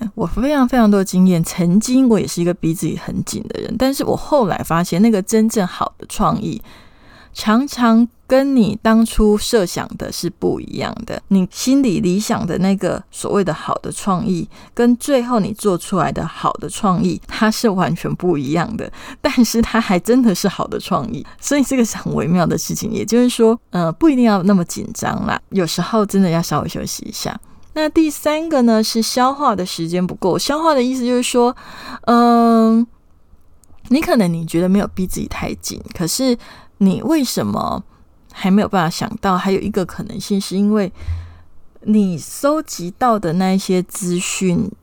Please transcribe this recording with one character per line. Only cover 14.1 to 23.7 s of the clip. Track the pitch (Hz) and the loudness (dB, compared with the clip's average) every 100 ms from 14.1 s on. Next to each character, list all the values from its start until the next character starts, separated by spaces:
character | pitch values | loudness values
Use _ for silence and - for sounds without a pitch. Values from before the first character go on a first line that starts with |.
| 180 - | -2 -2
意， | 175 - - - | -4 -6 -14 -10
跟 | - 240 240 | 0 2 2
最 | - 269 | 2 0
后 | 240 240 | 2 0
你 | 196 | -2
做 | 214 208 170 | -2 -2 -2
出 | - 185 | -2 -2
来 | 143 | 0
的 | - 165 | -2 -6
好 | - - | -4 -4
的 | - 147 | -4 -8
创 | - 202 175 | -2 0 2
意， | 180 156 - | 0 -2 -8
它 | - 220 | 0 0
是 | 220 233 | 2 0
完 | 190 151 | 0 0
全 | 175 - - | -2 -4 -2
不 | 180 147 | -2 -2
一 | 131 | -2
样 | 165 - - | -2 -2 -6
的， | - - - - | -10 -12 -18 -6
但 | 294 262 | 0 2
是 | 226 226 | 4 2
它 | 226 220 | 0 0
还 | - 180 | 0 0
真 | 208 247 | 4 4
的 | 233 | 4
是 | 180 196 | 2 -2
好 | - - | -2 -6
的 | - | -6
创 | - 170 - | -4 -4 -4
意， | 147 - - | -8 -12 -12
所 | - 285 | -2 0
以 | |
这 | 247 269 | 2 2
个 | |
是 | 233 - | 0 -2
很 | 170 | -4
微 | 151 143 | -2 0
妙 | 180 | 2
的 | 160 165 | 2 0
事 | - | -4
情。 | 160 - | -6 -6
也 | - | -6
就 | 208 233 | 0 2
是 | 247 | 2
说， | - 226 233 - | 4 2 2 -2